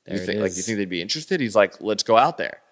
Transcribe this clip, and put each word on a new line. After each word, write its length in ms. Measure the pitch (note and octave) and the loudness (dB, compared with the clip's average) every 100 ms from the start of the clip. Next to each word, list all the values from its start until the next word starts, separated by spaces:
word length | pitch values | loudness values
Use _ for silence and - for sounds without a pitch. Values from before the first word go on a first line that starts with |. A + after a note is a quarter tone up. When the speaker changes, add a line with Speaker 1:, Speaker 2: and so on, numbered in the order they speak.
| - | -8
Speaker 1:
"You 80 | |
Speaker 2:
There 80 | G2+ | -6
it 40 | F#2 | -4
Speaker 1:
think, 140 | G#2+ | -2
like, 120 | F#2 | -2
you 80 | F2 | -4
Speaker 2:
is. 40 | F#2 | -4
Speaker 1:
think 120 | G#2+ | -2
they'd 100 | F#2+ | -2
be 140 | F2+ | -4
interested?" 360 | F#2 D#3+ - F#3 | -4 -6 -4 -2
He's 160 | A#2+ | 2
like, 280 | G#2+ G2 - | 4 4 2
"Let's 200 | G#2 G#2 | -4 -4
go 140 | - A2+ | 4 4
out 220 | C#3+ - | 4 0
there." 240 | D2+ - _ | -8 -10 _